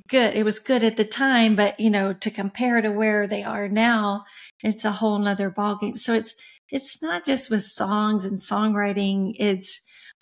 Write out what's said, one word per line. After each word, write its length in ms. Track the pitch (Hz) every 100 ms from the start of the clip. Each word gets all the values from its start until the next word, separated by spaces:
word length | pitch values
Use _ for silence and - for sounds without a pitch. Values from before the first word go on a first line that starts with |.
| -
good." 260 | 262 226 214
It 80 |
was 160 | 214 214
good 240 | - 254
at 140 | 220 220
the 80 | 214
time, 500 | - 269 247 226 208
but, 240 | 208 -
you 100 | 220
know, 220 | 208 196
to 180 | 190 214
compare 520 | 208 196 - 247 233
to 100 | 214
where 340 | 208 220 208 202
they 180 | 208
are 260 | 202 202 202
now, 560 | 208 233 226 208 202 - - - _
it's 220 | 214 214
a 80 | 214
whole 260 | 196 220 208
nother 320 | 202 196 196
ballgame. 480 | 196 208 202 208 254
So 160 | -
it's, 220 | 226 226 - - - -
it's 320 | 277 - -
not 240 | 311 349 320
just 240 | 269 -
with 140 | 220
songs 600 | 196 - 196 208 214 214 190
and 120 | 190
songwriting. 960 | - 202 220 208 202 202 196 196 190 -
It's 420 | 208 185 190 - _ - - -